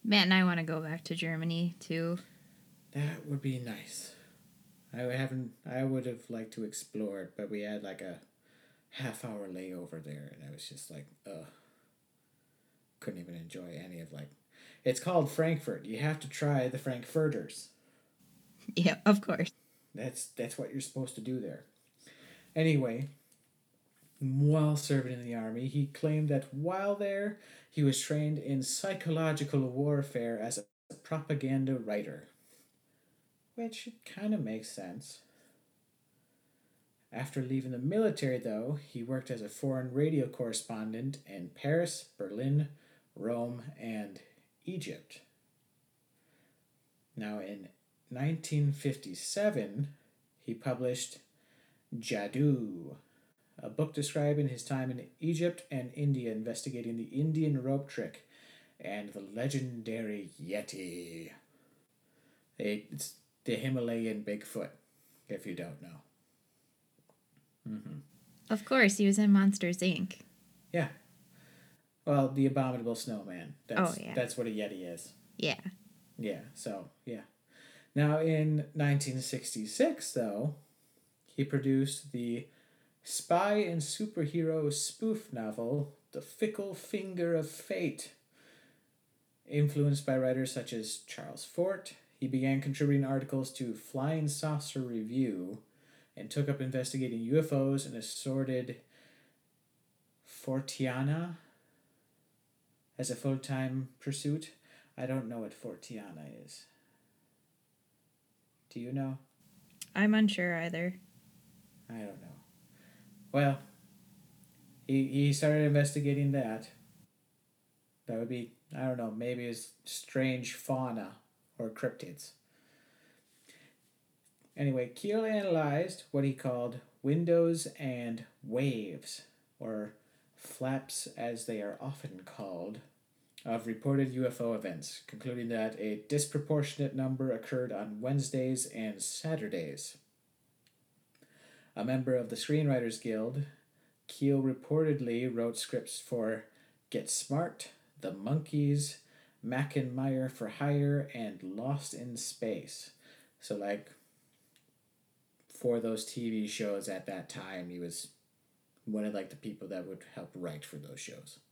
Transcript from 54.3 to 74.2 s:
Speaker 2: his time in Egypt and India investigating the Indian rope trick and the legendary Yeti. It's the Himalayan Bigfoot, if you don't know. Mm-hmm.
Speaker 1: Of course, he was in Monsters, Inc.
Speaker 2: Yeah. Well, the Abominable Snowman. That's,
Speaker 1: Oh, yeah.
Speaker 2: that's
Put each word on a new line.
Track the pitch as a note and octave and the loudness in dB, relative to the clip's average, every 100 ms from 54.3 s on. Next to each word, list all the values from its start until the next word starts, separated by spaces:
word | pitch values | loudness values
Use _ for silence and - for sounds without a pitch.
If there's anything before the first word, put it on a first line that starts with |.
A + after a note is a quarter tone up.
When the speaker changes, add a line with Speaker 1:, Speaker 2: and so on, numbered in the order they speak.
| D3 C#3 | 4 2
Speaker 2:
his | B2 | -2
time | - C3+ C3 | -4 -2 -2
in | B2 B2 _ | -4 -10 _
Egypt | D#3+ D#3+ F3 F3 - | 0 2 0 -2 -6
and | C3+ B2+ | -6 -4
India | - C#3+ B2+ A#2 | 0 2 2 0
investigating | A2 A2+ A2 C#3 B2 A#2 A#2 | -2 -4 -6 -6 -6 -4 -4
the | |
Indian | A2+ C3 D#3 D#3 D3+ C3+ | -4 0 2 4 4 4
rope | B2+ C#3 C#3 | 2 0 0
trick | - F#2+ - _ - - - _ _ | -6 -6 -8 _ -20 -20 -20 _ _
and | - G#2 G2+ | -8 -6 -8
the | G2 | -12
legendary | G2 G#2+ C3+ C#3 B2+ A#2 A2 A2+ A2 G#2 F#2 - | -8 -2 0 0 -2 -6 -4 -4 -2 -4 -8 -12
Yeti. | A2+ G3+ - G3 F#3 F3 E3+ E3 E3 - _ _ _ _ _ _ _ _ _ _ _ - | -4 -4 -4 -8 -8 -8 -10 -12 -14 -18 _ _ _ _ _ _ _ _ _ _ _ -4
It's | G#2 G#2 G#2 C#3+ - - _ _ | -2 -2 -6 -10 -10 -12 _ _
the | - A2 | -4 -2
Himalayan | C3 C3 A#2 A#2 A2+ G#2+ | 0 0 0 0 -2 -2
Bigfoot, | G#2+ G#2 - A2+ - - _ _ _ _ - | -4 -6 -6 -8 -8 -10 _ _ _ _ -10
if | G2+ | -8
you | G#2 | -6
don't | F2 E2+ D2 | -6 -8 -10
know. | E2+ D#2+ _ _ _ _ _ _ _ _ _ _ _ _ _ _ _ _ A2+ | -16 -18 _ _ _ _ _ _ _ _ _ _ _ _ _ _ _ _ -8
Mm-hmm. | G#2+ - - - - - - - | -8 -8 -12 -14 -20 -20 -20 -2
Speaker 1:
Of | A3 | -2
course, | - C4 G3+ G3 | 2 6 6 8
he | G3+ | 6
was | G3 | 8
in | G#3 | 8
Monsters, | G3+ G3 G3 F3 F3+ | 10 8 6 0 2
Inc. | F#3 D#3+ F#3 - - - - - _ | 2 2 -2 -6 -20 -20 -20 -20 _
Speaker 2:
Yeah. | E3+ D3+ - - _ - - - - - _ _ _ - | 0 0 -4 -20 _ -20 -20 -20 -20 -20 _ _ _ 4
Well, | C#3+ C3+ | 4 4
the | C#3 C3+ | 4 4
Abominable | C#3 C3 B2 A#2 | 4 2 0 -2
Snowman. | A2+ - A2 G2 F2+ D#2+ - - | -4 -4 -6 -6 -10 -10 -14 -2
That's, | A#2 | 2
Speaker 1:
Oh, | F3+ - | 2 0
yeah. | - | -2
Speaker 2:
that's | - | -2